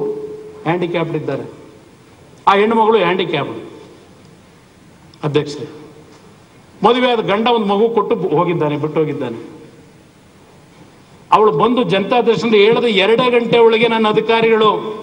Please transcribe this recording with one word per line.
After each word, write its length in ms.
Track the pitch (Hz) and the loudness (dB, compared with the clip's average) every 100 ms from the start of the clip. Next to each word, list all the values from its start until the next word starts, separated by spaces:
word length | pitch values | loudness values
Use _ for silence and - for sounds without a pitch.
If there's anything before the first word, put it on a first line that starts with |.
| 143 - - - - - | -4 -8 -10 -14 -18 -10
handicapped 520 | - 175 175 170 156 151 | -4 -4 -2 -4 -4 -6
ಇದ್ದಾರೆ. 360 | 135 127 - - - - - - - - - - - | -6 -8 -10 -18 -20 -20 -20 -20 -20 -20 -20 -4 0
ಆ 60 | |
ಹೆಣ್ಣುಮಗಳು 440 | 196 220 226 214 220 | 2 2 2 2 2
handicapped 600 | 175 190 170 151 131 110 - - - - - - - - - - _ _ - - - - | 2 -2 -2 -4 -6 -10 -14 -20 -20 -20 -20 -20 -20 -20 -20 -20 _ _ -20 -20 -20 -10
ಅಧ್ಯಕ್ಷರೇ. 440 | 151 143 143 - 110 - - - - - - - - - - - | -4 -2 -4 -10 -14 -16 -20 -20 -20 -20 -20 -20 -20 -20 -20 0
ಮದುವೆ 280 | 240 254 254 | 2 2 2
ಆದ 80 | 226 | 0
ಗಂಡ 280 | 175 208 233 | 0 0 0
ಒಂದು 180 | 233 202 | 0 0
ಮಗು 280 | 202 226 | 0 0
ಕೊಟ್ಟು 220 | 214 - 220 | 0 -2 -2
ಬ-, 180 | 180 | -2
ಹೋಗಿದ್ದಾನೆ, 420 | 151 175 160 151 147 | -2 0 -2 -4 -4
ಬಿಟ್ಟು 240 | 151 165 | -4 -4
ಹೋಗಿದ್ದಾನೆ. 580 | 151 139 123 117 - - - - - - _ _ _ - - - - - - - - - - | -4 -4 -8 -10 -16 -20 -20 -20 -20 -20 _ _ _ -20 -20 -20 -20 -20 -20 -20 -20 -12 0
ಅವಳು 200 | - 143 | 2 4
ಬಂದು 300 | 160 220 247 | 2 0 0
ಜನತಾ 380 | 180 190 196 247 | 0 0 0 0
ದರ್ಶನದಲ್ಲಿ 440 | 220 196 233 214 | 2 0 2 4
ಹೇಳಿದ 200 | 208 240 | 4 4
ಎರಡೇ 460 | 233 190 196 233 254 | 2 2 2 2 2
ಗಂಟೆ 280 | 240 233 233 | 0 2 4
ಒಳಗೆ 300 | 226 226 233 | 4 4 0
ನನ್ನ 200 | 226 214 | 2 2
ಅಧಿಕಾರಿಗಳು 920 | 214 220 226 226 220 214 180 - - | 0 2 2 2 2 2 0 -4 -12